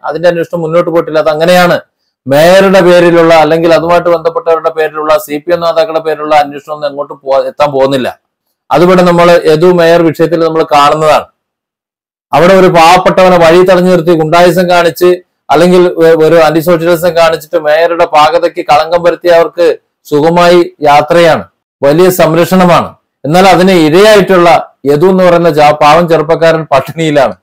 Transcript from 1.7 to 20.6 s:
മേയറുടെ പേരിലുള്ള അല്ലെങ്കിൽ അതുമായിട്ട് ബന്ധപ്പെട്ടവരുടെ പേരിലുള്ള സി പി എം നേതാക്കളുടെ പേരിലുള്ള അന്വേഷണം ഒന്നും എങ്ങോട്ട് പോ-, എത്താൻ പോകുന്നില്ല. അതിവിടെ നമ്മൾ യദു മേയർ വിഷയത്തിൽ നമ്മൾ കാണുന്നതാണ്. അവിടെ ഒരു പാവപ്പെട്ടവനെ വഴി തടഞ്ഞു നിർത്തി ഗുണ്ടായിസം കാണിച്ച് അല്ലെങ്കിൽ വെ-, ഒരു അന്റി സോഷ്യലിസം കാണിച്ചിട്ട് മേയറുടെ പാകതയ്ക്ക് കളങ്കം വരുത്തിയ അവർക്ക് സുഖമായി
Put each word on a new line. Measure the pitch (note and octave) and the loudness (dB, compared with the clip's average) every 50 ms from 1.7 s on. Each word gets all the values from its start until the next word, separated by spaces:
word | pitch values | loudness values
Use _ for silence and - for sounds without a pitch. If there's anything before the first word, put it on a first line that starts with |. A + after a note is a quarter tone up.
| D#3+ - - _ _ _ _ _ _ _ _ | 0 -4 -6 _ _ _ _ _ _ _ _
മേയറുടെ | C3 C3+ C#3+ D#3+ F3 F#3 G3 G3 G3 F#3+ G3 | -4 0 2 2 4 4 2 2 2 2 2
പേരിലുള്ള | F3 F3+ F3 F3 F3 F3 E3+ E3+ E3 E3 E3 | 2 4 2 4 2 2 2 2 2 2 2
അല്ലെങ്കിൽ | E3 D#3 D3+ D#3+ E3 E3 E3+ E3 | 2 2 0 0 -2 0 0 0
അതുമായിട്ട് | D#3 D#3 E3+ F3 F3 E3 F3 | 0 0 0 -2 0 0 0
ബന്ധപ്പെട്ടവരുടെ | E3+ D#3+ D#3+ E3 E3 E3+ E3 E3+ E3 D#3+ D#3 E3 | -4 -2 -2 -4 -6 -4 -2 -2 -4 -2 -2 -6
പേരിലുള്ള | D#3+ D#3+ D#3 D3+ D3+ D#3 D3+ D#3 D#3 D3+ | -4 -4 -6 -6 -6 -8 -4 -2 -2 -2
സി | D3+ - D3 D3 | -2 -6 -10 -10
പി | D3 E3+ F3 | -4 -4 -4
എം | E3+ | -4
നേതാക്കളുടെ | E3+ E3 D#3+ E3 D#3+ D#3+ D#3+ D#3+ | -2 -2 -2 -2 -2 -2 -4 -6
പേരിലുള്ള | D#3 D#3+ D3+ D3 D3+ D3+ D3+ | -4 -6 -6 -6 -4 -2 0
അന്വേഷണം | D3 D3 C#3+ C#3+ C#3+ C3+ - D3+ | 0 0 -2 -6 -16 -14 -14 -14
ഒന്നും | D3+ D3+ C#3+ | -10 -10 -10
എങ്ങോട്ട് | C#3 C#3+ C#3+ C#3 D#3 | -8 -8 -12 -12 -12
പോ-, | C#3+ _ C3+ C3+ C3+ B2+ C3 | -16 _ -4 -2 -2 -2 -4
എത്താൻ | B2+ _ D3 D3 C#3 | -4 _ -6 -4 -2
പോകുന്നില്ല. | C3+ C3+ C3+ C#3 C3+ A#2+ G2 - _ _ _ _ _ _ _ _ _ _ _ | -2 -2 0 -2 -4 -6 -8 -10 _ _ _ _ _ _ _ _ _ _ _
അതിവിടെ | C3 D3 E3+ F3+ F#3 F#3 F3+ | -2 0 2 2 2 2 2
നമ്മൾ | F3+ E3+ E3+ E3+ F3 F3 E3+ - | 0 0 2 2 2 2 2 2
യദു | D#3+ D#3 D#3 E3+ | 0 0 2 2
മേയർ | F#3 F3+ F3 E3 E3 E3 E3+ E3+ | 0 2 2 2 2 2 2 0
വിഷയത്തിൽ | D#3+ C#3 - E3 D#3 E3+ E3 E3 | -2 0 -2 -2 -2 -2 -2 -2
നമ്മൾ | D#3+ D#3+ D#3+ D#3 - D3+ | -2 -2 -4 -4 0 0
കാണുന്നതാണ്. | C#3+ C#3+ D3 D3+ D#3 D#3 D#3 C#3+ B2+ - - _ _ _ _ _ _ _ _ _ _ _ _ _ _ _ _ _ _ _ _ - | 2 2 2 0 0 0 0 0 0 -2 -6 _ _ _ _ _ _ _ _ _ _ _ _ _ _ _ _ _ _ _ _ -2
അവിടെ | C3+ D#3+ F3+ G3 | 0 2 2 4
ഒരു | F#3+ F#3 | 4 2
പാവപ്പെട്ടവനെ | F3+ D#3 E3+ D#3+ E3 F3+ F#3 F#3 G3 E3+ F#3+ F#3 F#3 F3+ F3 E3+ | 2 2 2 2 4 2 2 0 -2 0 0 2 2 2 2 2
വഴി | D#3+ E3 F3+ F#3 | 4 4 2 2
തടഞ്ഞു | F#3 F#3 F3+ F3+ F#3 | 2 2 2 2 0
നിർത്തി | F#3 F3 D#3 E3 F3 D#3 | 0 0 0 0 0 0
ഗുണ്ടായിസം | D#3+ D#3 D#3+ E3+ F3+ F3+ E3 F3+ F#3 F3 | 0 0 0 2 2 2 0 -2 -2 0
കാണിച്ച് | F3+ F3 E3+ E3+ D#3 - - F3+ F3+ F3+ - _ _ _ _ _ | 0 0 0 -2 -2 0 0 0 0 -2 -6 _ _ _ _ _
അല്ലെങ്കിൽ | C3+ D3 E3+ F3+ F3+ F#3 F3+ F3+ - E3 | 0 0 2 2 2 2 2 0 0 0
വെ-, | E3 E3 E3 D#3+ D#3 | 2 2 2 2 2
ഒരു | D#3+ E3 | 2 2
അന്റി | E3+ D#3+ D3+ D#3 E3 | 2 2 2 0 -2
സോഷ്യലിസം | D3+ F3 F3 D#3+ E3 E3+ F3 D#3+ E3 F3+ E3 | -2 -2 -2 -2 0 -2 -2 0 -2 -4 0
കാണിച്ചിട്ട് | E3+ E3 D#3+ D#3+ D#3 D3+ - - E3+ D#3 | 0 0 0 0 -4 -10 -6 -6 -4 -2
മേയറുടെ | D3+ D3+ D#3 E3+ E3+ E3+ E3 F3 E3 D#3 | 0 0 0 0 -2 0 -2 -2 -2 0
പാകതയ്ക്ക് | D3+ D3+ D#3 D#3 F3 E3 E3+ D#3 E3+ E3 - | 0 0 2 0 -2 -2 -4 -6 -6 -4 -2
കളങ്കം | D3+ D3 D#3 D#3+ F3 F3 E3+ | 0 0 0 -2 -4 -2 -2
വരുത്തിയ | F3 D#3+ D#3+ - F3 | -2 -4 -2 -2 0
അവർക്ക് | E3+ E3 E3+ D#3+ - F3 F3 D#3+ B2+ - _ _ _ _ _ | 2 2 2 0 -2 -2 -2 -2 -2 -4 _ _ _ _ _
സുഖമായി | - D3 D3 C#3+ E3 E3+ F3 F3 F3 F3+ F3 | -6 -4 -2 0 0 0 2 2 2 2 2